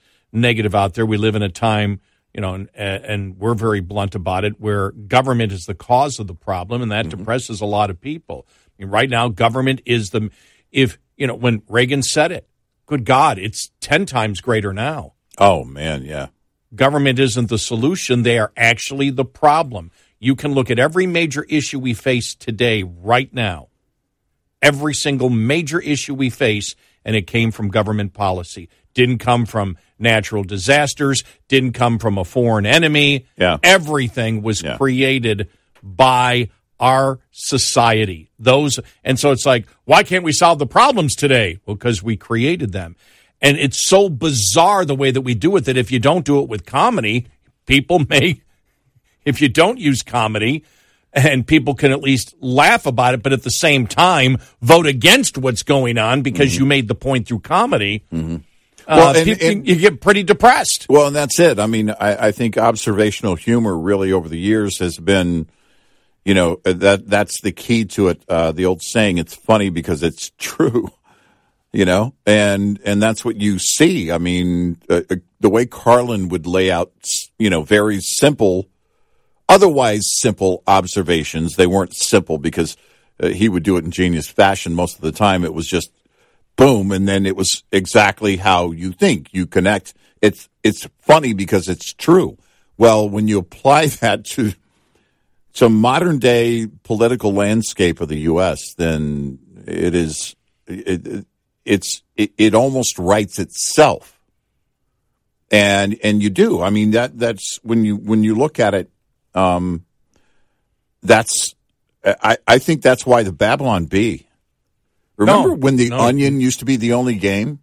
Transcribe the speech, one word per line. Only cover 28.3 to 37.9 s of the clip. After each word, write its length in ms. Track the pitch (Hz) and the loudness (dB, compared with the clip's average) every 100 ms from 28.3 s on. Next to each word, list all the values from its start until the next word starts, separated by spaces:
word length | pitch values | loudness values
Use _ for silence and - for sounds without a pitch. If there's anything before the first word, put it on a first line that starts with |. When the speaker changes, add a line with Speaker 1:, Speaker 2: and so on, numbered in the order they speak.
| 92 85 - 87 _ _ - | -4 -8 -16 -20 _ _ 0
Speaker 1:
Didn't 240 | 123 123 | 0 0
come 260 | 123 120 113 | 0 0 0
from 320 | 113 98 87 _ - | -4 -6 -8 _ -4
natural 440 | 117 110 101 107 | 0 0 0 -6
disasters. 800 | 95 101 92 147 143 - 139 131 - _ - | -6 -4 0 2 0 -2 -2 -2 -6 _ -2
Didn't 260 | 135 127 | 0 0
come 260 | 120 120 113 | 0 0 0
from 180 | 113 98 | -2 -4
a 60 | 90 | -4
foreign 400 | 131 120 110 101 | -2 0 0 2
enemy. 600 | 151 160 151 143 139 - - | 2 2 2 0 0 -6 -2
Speaker 2:
Yeah. 200 | 90 123 | -2 2
Speaker 1:
Everything 800 | 175 190 151 147 120 - 113 110 | 4 4 2 -4 -4 -4 -4 -4
was 220 | 110 104 | -4 -6
Speaker 2:
Yeah. 140 | 76 - | -6 -2
Speaker 1:
created 720 | 131 127 135 135 117 101 98 _ _ _ | 0 0 0 0 -2 -4 -6 _ _ _
by 640 | 101 90 131 127 123 123 110 _ _ - | -4 2 4 4 2 0 -4 _ _ -2
our 400 | 123 135 135 127 _ | 2 2 0 -2 _
society. 1000 | - - 131 - 131 117 | -14 -4 -4 -2 2 2